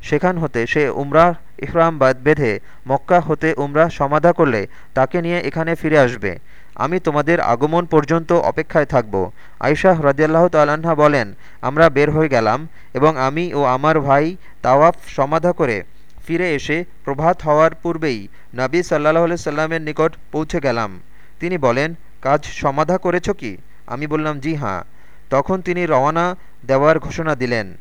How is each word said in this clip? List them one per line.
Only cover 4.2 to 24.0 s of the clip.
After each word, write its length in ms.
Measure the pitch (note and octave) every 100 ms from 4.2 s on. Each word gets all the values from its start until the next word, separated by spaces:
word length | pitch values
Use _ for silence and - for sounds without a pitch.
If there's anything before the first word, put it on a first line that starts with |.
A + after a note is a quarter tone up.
| E3
করলে 340 | F3 D#3 A2+ F#2+ - -
তাকে 280 | - C3 F3
নিয়ে 180 | E3+ F3
এখানে 360 | C#3 D#3+ E3 E3
ফিরে 240 | D#3 D3+
আসবে। 400 | B2+ A#2+ G2+ E2+ - - - -
আমি 240 | C3 F3+
তোমাদের 400 | F3+ D3 C#3+ E3+
আগমন 460 | - A#2 D3 E3 F3
পর্যন্ত 460 | D#3 C#3+ E3 E3
অপেক্ষায় 520 | E3+ - E3 E3 E3+ C#3
থাকব।' 460 | C#3 G#2+ G2 F2+ - - -
আয়েশা 360 | B2 D3+ F#3+ F3
রাদিয়াল্লাহু 480 | C#3+ C#3 D#3 D#3+ F3
তাআলা 240 | D#3+ D3
আনহা 220 | D3+ D#3+ D#3
বলেন, 380 | D3 C#3+ G#2+ G2 - -
আমরা 280 | A#2+ C#3+ E3
বের 200 | C3+ D3
হয়ে 180 | D3+ D#3+
গেলাম 380 | C3 A2 A#2+ D#3+ - -
এবং 240 | B2+ D3 D#3
আমি 360 | C3 D3 F3
ও 100 | C#3+
আমার 360 | C#3 B2+ D3 D#3
ভাই 360 | C#3+ C#3 D#3 F#3 - -
তাওয়াফ 340 | B2 C3 D#3+ F3 -
সমাধা 440 | - C#3 D#3+ E3+
করে 320 | E3+ D3+ G#2 - - - - -
ফিরে 280 | E3 F3+ D3
এসে 300 | - D#3 F3 - -
প্রভাত 360 | C#3 D#3+ F3+
হওয়ার 300 | D#3 D3+ D#3+ D#3+
পূর্বেই 520 | F3 E3 D#3 A#2 G2 - - A#2+
নবী 280 | C3 D#3
সাল্লাল্লাহু 420 | E3+ D#3 D3+ D#3+ E3+
আলাইহি 180 | E3+
সাল্লামের 380 | D#3 D3 D#3+ E3
নিকট 300 | D#3 D3+ D#3+ - -
পৌঁছে 280 | D3 D#3 F3
গেলাম। 400 | C3+ A#2 G#2+ F#2 - - - -
তিনি 180 | E3 F#3
বলেন, 380 | C3+ A#2+ D3+ E3+ - -
'কাজ 240 | C3 D3 -
সমাধা 520 | - D3+ C#3 D#3 F3+
করেছ 320 | F#3 F3 E3+
কি?' 280 | G3 A#2+ F#2+ - - -
আমি 200 | A#2+